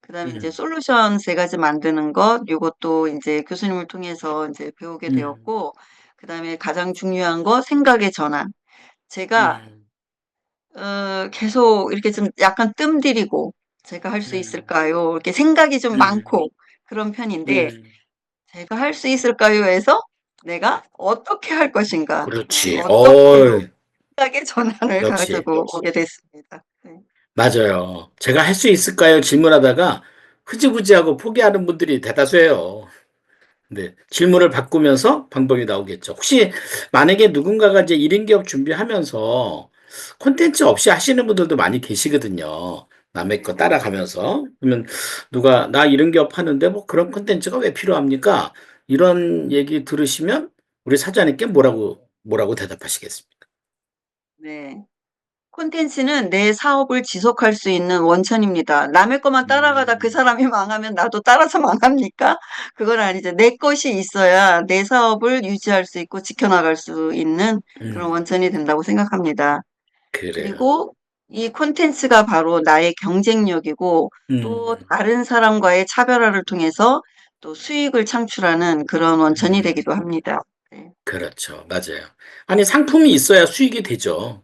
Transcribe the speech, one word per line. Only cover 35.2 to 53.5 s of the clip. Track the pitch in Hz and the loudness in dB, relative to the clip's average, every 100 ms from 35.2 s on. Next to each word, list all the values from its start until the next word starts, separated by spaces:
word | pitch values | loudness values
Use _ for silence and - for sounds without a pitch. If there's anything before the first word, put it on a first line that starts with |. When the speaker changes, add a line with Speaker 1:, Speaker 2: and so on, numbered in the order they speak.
| - | -2
Speaker 2:
방법이 | 135 131 123 110 | -4 0 0 0
나오겠죠. | 98 98 95 - | -4 -6 -12 -14
혹시 | - - 269 - - - - - | -10 0 2 2 -2 -12 -12 -2
만약에 | 135 156 202 214 | 2 4 6 4
누군가가 | 143 165 220 208 196 | 4 0 2 4 4
이제 | 165 160 | 4 2
일 | 151 | 2
인 | 202 214 | 0 2
기업 | 202 190 | 2 2
준비하면서 | 139 143 160 233 208 151 110 110 123 110 76 - _ _ - - - | -4 -4 -4 -4 -4 -4 -6 -4 -2 -4 -8 -14 _ _ -20 -20 -2
콘텐츠 | 277 269 339 285 | 0 2 2 4
없이 | 294 110 - | 2 4 2
하시는 | 180 - 247 226 | 2 2 0 0
분들도 | 185 165 151 | 0 0 0
많이 | 87 123 | 0 -2
계시거든요. | - 104 151 143 113 90 78 78 87 80 - _ _ | -4 -6 -2 -2 -2 -8 -8 -10 -10 -12 -16 _ _
남의 | 90 92 104 | -8 -4 -4
거 | - | -6
Speaker 1:
네. | 92 | -2
Speaker 2:
따라가면서. | - 151 110 95 90 90 117 262 269 _ | 0 0 -2 -6 -6 -6 -4 -4 -8 _
그러면 | 131 120 110 - - - - | -2 -2 -6 -10 -10 -12 -8
누가 | 127 131 123 - | 2 4 4 4
"나 | 139 147 | 2 4
일 | 139 | 4
인 | 160 | 4
기업 | 165 147 - | 4 2 -2
하는데 | 170 139 175 | -4 0 0
뭐 | 202 - | -2 -4
그런 | 160 175 | -2 -2
콘텐츠가 | 202 202 185 185 247 | -4 -4 -4 -4 -4
왜 | 220 | -4
필요합니까?" | - 190 165 139 135 202 151 78 - - _ - | -4 -2 -2 0 0 0 0 -2 -12 -20 _ -2
이런 | 135 180 175 170 170 139 | 2 4 2 0 -4 -2
얘기 | 143 143 151 131 | -2 -2 -4 -4
들으시면 | 147 139 - 165 285 311 _ _ _ - | -2 -2 -2 -4 -4 -6 _ _ _ -2
우리 | 143 | -2
사장님께 | 190 190 165 131 226 | 0 0 2 0 2
뭐라고, | 156 131 113 101 - _ _ | 4 4 2 -6 -8 _ _
뭐라고 | 110 107 104 110 | -6 -4 -2 -4
대답하시겠습니까? | 98 85 - - - - - _ _ | -8 -12 -12 -12 -12 -18 -20 _ _